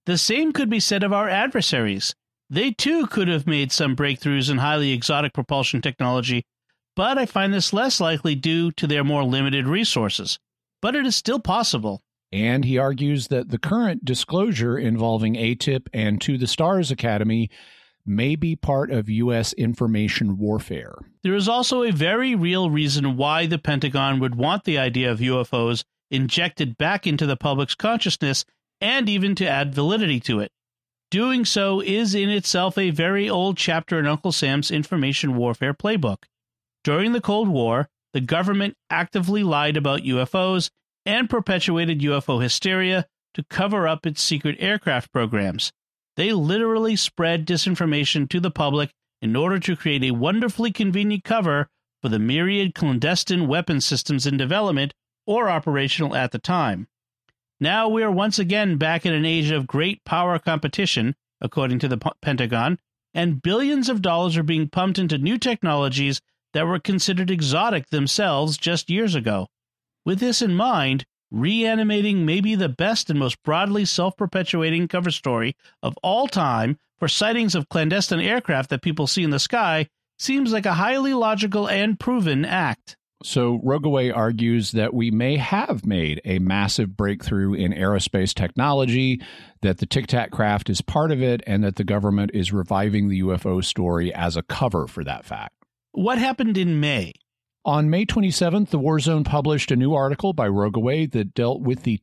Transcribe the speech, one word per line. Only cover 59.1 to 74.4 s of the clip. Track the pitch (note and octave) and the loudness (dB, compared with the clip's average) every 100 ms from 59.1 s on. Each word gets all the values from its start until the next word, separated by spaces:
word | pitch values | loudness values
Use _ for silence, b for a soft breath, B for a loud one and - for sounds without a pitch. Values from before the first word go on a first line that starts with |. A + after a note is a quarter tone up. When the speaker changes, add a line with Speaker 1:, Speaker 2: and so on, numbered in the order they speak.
Speaker 1:
an | D#3 D#3+ | 0 2
age | E3 D3+ | 2 2
of | D#3 C3 | 0 0
great | C#3 F3 G3+ | -2 -2 -4
power | - E3+ F3+ E3+ | -2 0 2 0
competition, | - D#3+ D3 - F#3+ - A2+ - _ _ | 0 -2 -2 -2 0 0 -2 -4 _ _
according | A2+ - C3 B2 | -6 -2 0 0
to | C#3 | 0
the | A#2+ | -2
P-, | D#3+ - | -4 -4
Pentagon, | D3+ C3 A#2 A#2 B2+ F3+ _ _ _ | -2 0 0 0 0 -2 _ _ _
and | E3 F3 C3+ | -2 -2 0
billions | E3 A3 C#4 C#4+ B3 | 0 0 2 0 0
of | A3+ | 0
dollars | F#3 E3+ F3+ E3 | 0 2 2 0
are | |
being | D#3 D#3+ D3+ | 0 0 0
pumped | F#3 F#3+ F#3+ | 0 0 0
into | F3 D3+ | 0 0
new | D3+ A#3 | 0 0
technologies | B3+ A3+ F3 D3 C#3 C3 C#3 C3 - _ _ | -2 -2 0 0 0 0 -2 -2 -8 _ _
that | D3+ E3 | -2 -2
were | F3+ | -2
considered | - F#3+ - F3+ F#3 | 0 0 0 0 0
exotic | F3+ C#3+ D#3 A3+ F3 - | 0 0 2 2 0 -2
themselves | D3+ C#3 - G3 C#3 D#3 D3 | -2 0 0 0 2 0 -2
just | E3+ E3+ - | -2 -2 0
years | F3+ A3+ | 0 0
ago. | D#3 A2+ G2+ F#2+ _ _ _ _ _ | 0 0 -2 -4 _ _ _ _ _
With | - F#3+ | -2 0
this | B3 A3+ | 0 0
in | A3+ | 0
mind, | F3 B3 G3 C3+ C3 - _ _ | 2 2 2 2 0 -4 _ _
reanimating | G#2+ D3+ A3+ A3+ A3 G#3+ G#3 G#3 G3 | -2 0 0 0 0 0 2 2 2
maybe | D#3 F3+ G#3 | 2 2 2
the | G#3+ E3 | 0 0
best | B2+ F#3 A3+ - | 0 0 0 0
and | D3 | 0
most | C3 - | 0 -2
broadly | - D#3+ G3+ G#3 | -2 0 0 0
self-perpetuating | G3 - F#3 - G3 F#3+ | 0 0 -2 -2 -2 -2